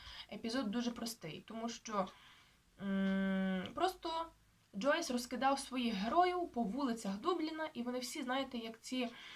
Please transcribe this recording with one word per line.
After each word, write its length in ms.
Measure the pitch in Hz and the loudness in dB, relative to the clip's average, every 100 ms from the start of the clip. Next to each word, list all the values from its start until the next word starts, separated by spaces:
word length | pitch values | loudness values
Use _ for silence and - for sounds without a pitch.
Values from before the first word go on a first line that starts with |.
| - - - | -16 -14 -12
епізод 380 | 208 226 254 208 | -6 -2 0 0
дуже 200 | 233 240 | 0 0
простий, 520 | - 233 - 160 151 - | -2 -6 -6 -10 -10 -10
тому 220 | 226 233 | -6 -6
що, 380 | - 226 208 190 - - - - - _ - | -6 -4 -2 -2 -4 -20 -20 -20 -20 _ -8
м, 840 | 196 196 190 190 190 190 190 185 - 302 | -2 2 4 4 2 2 2 0 -2 0
просто 500 | 370 370 330 330 330 - _ _ _ 196 | 0 0 -4 -2 -4 -8 _ _ _ 0
Джойс 360 | 262 320 311 | 4 4 4
розкидав 480 | 247 - 240 269 269 | 0 -2 0 2 2
своїх 340 | - 262 233 | 0 0 2
героїв 580 | 190 226 330 359 359 339 | 2 4 6 6 4 -2
по 120 | 240 | 0
вулицях 540 | 196 254 269 226 196 202 | 0 0 0 0 -2 -2
Дубліна, 520 | 311 339 311 320 311 | 2 2 0 -2 -4
і 80 | 240 | -4
вони 180 | 240 254 | -2 -2
всі, 240 | 247 320 | -4 -4
знаєте, 340 | 247 262 262 233 | 0 0 0 -4
як 240 | 226 226 | -6 -8
ці, 280 | - 254 240 - - | -4 -2 -2 -4 -16